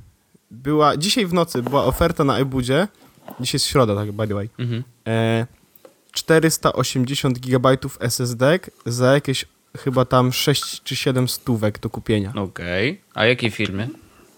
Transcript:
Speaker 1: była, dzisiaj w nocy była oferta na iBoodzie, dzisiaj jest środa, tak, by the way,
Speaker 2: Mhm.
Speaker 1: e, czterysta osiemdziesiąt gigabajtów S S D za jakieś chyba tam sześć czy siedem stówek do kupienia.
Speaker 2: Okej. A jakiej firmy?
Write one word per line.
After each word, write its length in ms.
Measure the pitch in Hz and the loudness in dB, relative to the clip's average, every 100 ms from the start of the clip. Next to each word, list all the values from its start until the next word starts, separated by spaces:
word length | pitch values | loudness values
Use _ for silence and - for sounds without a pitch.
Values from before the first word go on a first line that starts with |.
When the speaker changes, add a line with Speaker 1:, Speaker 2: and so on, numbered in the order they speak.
| - _ _ _ _ | -20 _ _ _ _
Speaker 1:
była, 460 | 113 135 151 147 131 | -10 -2 4 4 4
dzisiaj 300 | 185 262 185 | 0 0 0
w 60 | |
nocy 300 | 180 165 127 | 0 0 -2
była 220 | 120 139 | -2 2
oferta 400 | 107 - 170 165 | 2 2 0 2
na 160 | 139 110 | 0 2
iBoodzie, 480 | 135 131 123 139 202 _ - _ - - | 0 -2 0 0 0 _ -20 _ -20 -10
dzisiaj 180 | 127 139 | -4 -2
jest 80 | - | 0
środa, 280 | 143 117 | 2 2
tak, 180 | 101 104 | 2 -4
by 160 | 104 110 | -4 -4
the 60 | |
way, 140 | 101 104 - | -4 -6 -8
Speaker 2:
Mhm. 240 | 120 117 127 _ - | -6 -6 -8 _ -4
Speaker 1:
e, 400 | 113 113 113 120 _ _ _ - _ _ | 0 2 0 -2 _ _ _ -20 _ _
czterysta 600 | - - 160 160 - 151 | -10 2 4 4 2 0
osiemdziesiąt 680 | - 127 135 123 139 143 123 | 0 -2 0 -2 0 -2 -2
gigabajtów 580 | 127 127 131 131 139 - | 0 2 4 2 0 -4
S 200 | 123 - | -4 -2
S 160 | 123 117 | -4 0
D 220 | 131 180 - _ - | 2 2 -2 _ -8
za 280 | 120 127 | 2 4
jakieś 300 | 143 139 131 - _ _ - | 4 2 -4 -6 _ _ -8
chyba 260 | 139 131 | -2 0
tam 280 | 127 127 127 | 2 4 2
sześć 500 | 123 - 139 - - | 0 0 0 -2 -10
czy 140 | - 131 | -10 -4
siedem 320 | 147 127 123 | 0 0 0
stówek 500 | - - 113 107 - | -4 -2 0 0 -2
do 120 | 110 | -8
kupienia. 420 | - - 110 98 113 | -8 -2 0 0 -6
Speaker 2:
Okej. 640 | 95 - 87 90 120 196 _ | -8 -8 -4 -2 -2 -4 _
A 120 | - 113 | 0 2
jakiej 240 | 123 120 | 2 -2
firmy? 380 | - 101 95 120 160 - _ - | -2 -4 -4 -6 -10 -20 _ -20